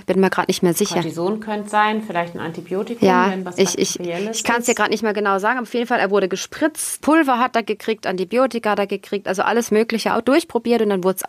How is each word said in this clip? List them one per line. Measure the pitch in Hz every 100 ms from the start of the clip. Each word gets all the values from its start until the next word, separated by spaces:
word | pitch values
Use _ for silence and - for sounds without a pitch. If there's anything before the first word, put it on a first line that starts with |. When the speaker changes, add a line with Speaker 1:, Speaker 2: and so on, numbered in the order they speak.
| -
Speaker 1:
Bin | 185
mir | 190
grad | - 175
nicht | 180
mehr | 180
sicher. | 165 202 175
Speaker 2:
Cortison | 165 151 180 220
könnte | 214 208 208
sein, | 208 214 214
vielleicht | 214 175 170
ein | 170
Antibiotikum, | 151 165 175 185 214 233 196
Speaker 1:
Ja, | 180 190
Speaker 2:
wenn | 190 185
was | 180
Speaker 1:
ich, | 190 -
ich, | 185 -
Speaker 2:
Bakterielles | 175 170 208 220
Speaker 1:
ich |
kann's | - 240 240
dir |
Speaker 2:
ist. | 226
Speaker 1:
grad | 208
nicht | 208
mehr | 220
genau | 208 208 196
sagen. | 208 254
Auf | 226 247
jeden | 240
Fall, | 240
er | 190
wurde | 202 185
gespritzt, | 190 - - 311 311 - -
Pulver | - 320 269 240
hat | 180 233
er |
gekriegt, | 220 208 - 220 208
Antibiotika | 185 180 233 262 240 214
hat | 202
er | 196
gekriegt, | 196 - 202 -
also | 190
alles | 190 226 226
Mögliche | 214 226 226 196 208
auch |
durchprobiert | 247 339 - 233 233 233
und | 208
dann | 190
wurd's | 180 190